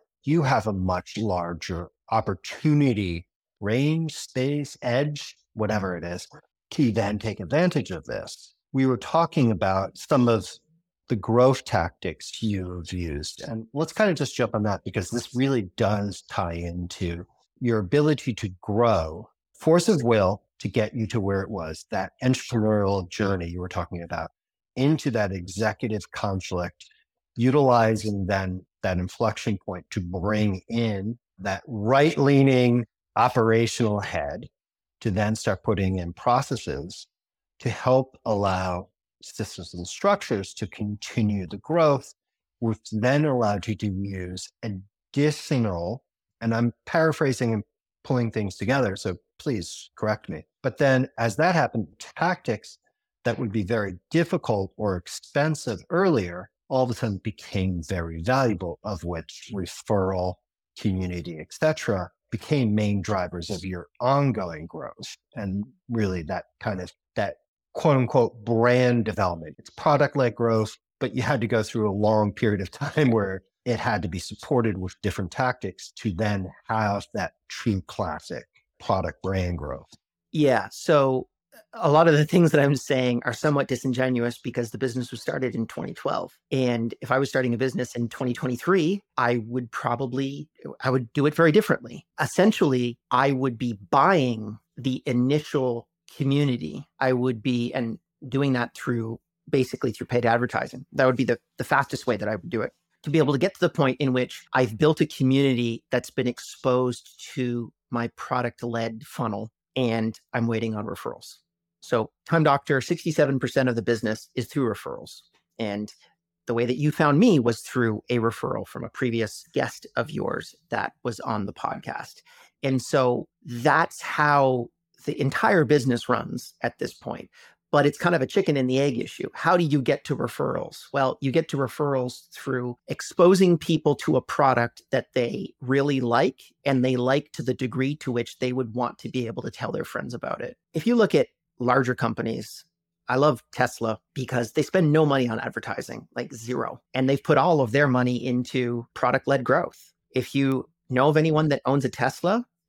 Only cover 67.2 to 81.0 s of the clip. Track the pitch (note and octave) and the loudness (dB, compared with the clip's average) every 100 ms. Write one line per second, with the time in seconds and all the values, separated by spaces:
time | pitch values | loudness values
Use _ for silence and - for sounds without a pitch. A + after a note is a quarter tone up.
67.2 | G2+ - _ _ _ - E3 C#3 B2 C3 | -4 -6 _ _ _ 0 4 4 4 4
68.2 | A2+ A2+ G#2+ A2+ A#2+ B2 B2 B2 G#2+ F#2+ | 2 0 0 4 6 6 4 4 0 0
69.2 | F#2 E2+ D#2+ - - - D#3 D3 C#3+ C#3+ | -2 -2 -10 -16 -20 -2 2 4 4 2
70.2 | B2 - A#2 A2 G#2+ - _ - B2+ B2+ | 0 2 2 2 0 -6 _ -8 -6 -2
71.2 | A2+ C3+ A2+ A#2 G#2+ A#2 G#2+ G2 G#2+ A2 | 0 0 2 0 0 -2 -2 2 4 4
72.2 | G#2+ - A2+ G2+ F#2+ - C#3+ - C#3 A2+ | 2 2 0 0 -4 -8 -4 2 4 2
73.2 | F#2+ F#2+ _ _ B2 A2 A#2+ G#2 E2+ F2 | 0 -6 _ _ -4 -2 -2 -2 -4 -6
74.2 | - - - B2+ A2+ F#2+ F#2 - G#2 - | -8 -12 -2 0 0 -2 -8 -6 -6 -4
75.2 | F#2 - B2+ - G2 - - - A2 E2+ | -6 -2 -2 -2 -8 -10 -18 -8 -6 -2
76.2 | G#2+ G2+ F2+ - - A2 G#2 G2+ - G#2 | -2 -2 -6 -12 -4 0 0 -2 -4 -6
77.2 | F2+ _ - - A#2+ G2 - - F#2 D#2 | -6 _ -18 -6 -2 -2 -4 -6 -6 -6
78.2 | - D#2+ - _ _ _ - F#2+ E2+ - | -10 -12 -14 _ _ _ -2 -2 -2 -6
79.2 | F#2+ G2 F2 E2+ D2 B1+ - _ _ _ | -4 -2 -2 -4 -8 -10 -14 _ _ _
80.2 | _ D#3+ D3 A#2 G2 - - D3+ | _ 0 4 2 0 -6 2 4